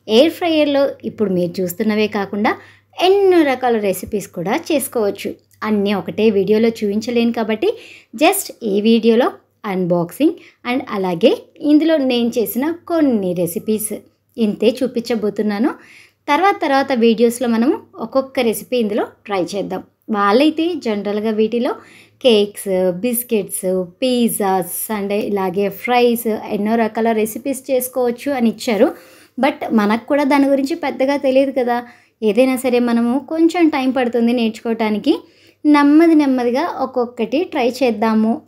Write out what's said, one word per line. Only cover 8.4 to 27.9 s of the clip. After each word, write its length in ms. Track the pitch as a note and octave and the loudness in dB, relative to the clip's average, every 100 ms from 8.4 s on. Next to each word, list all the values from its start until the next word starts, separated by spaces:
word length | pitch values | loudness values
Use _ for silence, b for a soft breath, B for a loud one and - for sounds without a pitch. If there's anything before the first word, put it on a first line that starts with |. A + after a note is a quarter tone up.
| - - | -6 -8
ఈ 180 | A3+ G3+ | -4 0
వీడియోలో 500 | G#3+ A3+ A3+ A3+ E4 - _ _ G#3+ | 4 4 4 4 2 -2 _ _ -6
unboxing 580 | F#3 F3 F3 E3 - D#4 - B B A#3+ | -4 0 0 -2 0 0 -2 B B -6
and 100 | B3+ - | -6 -4
అలాగే 480 | G3+ F#3 E3+ A#3+ A#4+ - - | -4 -4 2 2 2 -8 -6
ఇందులో 360 | D4 D4+ D#4+ D#4+ | 4 4 4 0
నేను 340 | C4 A#3+ A#3 A#3 | 0 0 0 -2
చేసిన 360 | G3+ A#3 D4+ E4+ - | -4 -2 -4 -6 -4
కొన్ని 460 | E4+ C#4+ A3+ F#3 | 0 0 0 -2
రెసిపీస్ 600 | F3 E3+ G#3+ - G#3+ G#3+ G#3 - _ _ - | -2 -2 -4 -4 -4 -6 -12 -16 _ _ -4
ఇంతే 380 | A3 F#3 G#3+ A3+ | -4 0 -2 -2
చూపించబోతున్నాను. 840 | A#3+ A#3 A#3 A#3+ G#3 G3+ G#3 G3+ C#4 - B B B B - | -4 -4 -6 -4 -4 -4 -4 -2 -2 -4 B B B B -4
తర్వాత 280 | D4 G4 G4+ | 0 0 0
తర్వాత 260 | D#4+ C4+ C4+ | 0 0 0
వీడియోస్‌లో 560 | B3+ A#3 A3 A#3 A#3 A#3+ | 2 2 4 2 2 -2
మనము 320 | A3+ B3 A4 - - | 0 0 -2 -6 -14
ఒక్కొక్క 440 | A3+ C4+ C4+ - | -4 -2 -2 -2
రెసిపీ 380 | A#3 G3+ - B3 | -2 -2 -4 -2
ఇందులో 300 | G#3+ A3 A#4 _ - | -2 -2 -4 _ -6
ట్రై 180 | G3 | -4
చేద్దాం. 400 | E3 G3+ F3 F#3 - _ - | -4 -4 -6 -8 -10 _ -6
వాళ్ళైతే 640 | G#3 G3+ A3 D#4 D#4 E4 D#4+ | -2 2 4 4 2 -4 -4
జనరల్గా 540 | A#3+ G#3 G3+ G#3 A3 | -4 -4 -4 -4 -2
వీటిలో 440 | G#3+ A3 A#3 C4 A4+ B B B B | 0 0 0 -4 -6 B B B B
కేక్స్, 720 | B3+ G#3+ G3+ - G3+ F#3 F#3 | 2 2 2 -4 -4 0 0
బిస్కెట్స్, 920 | F3 B3 A#3 - A3 F#3+ - F#3 F#3 F3+ - | 0 -2 -4 -2 -4 -4 -6 -4 -2 -4 -4
pizzas 960 | C4 B3 A3+ E3+ G3 F#3+ F3 - - G#3+ | 0 2 0 0 0 0 -2 -8 -6 -6
and 120 | G3 | -4
ఇలాగే 580 | G#3 - G3+ F#3+ F#3 G3+ | -4 -2 -4 -2 -2 -4
ఫ్రైస్, 580 | G3 - B3 A#3+ A#3 A#3 | -4 -2 2 2 2 -2
ఎన్నో 480 | G#3 - G#3 G#3 A#3 | -4 -4 -4 -2 0
రకాల 360 | A3 A3+ A3+ | -2 -2 -2
రెసిపీస్ 600 | A3 G#3+ A#3 C#4 C4+ - | 0 -2 -4 -6 -6 -2
చేసుకోవచ్చు 600 | B3+ B3+ | -2 -2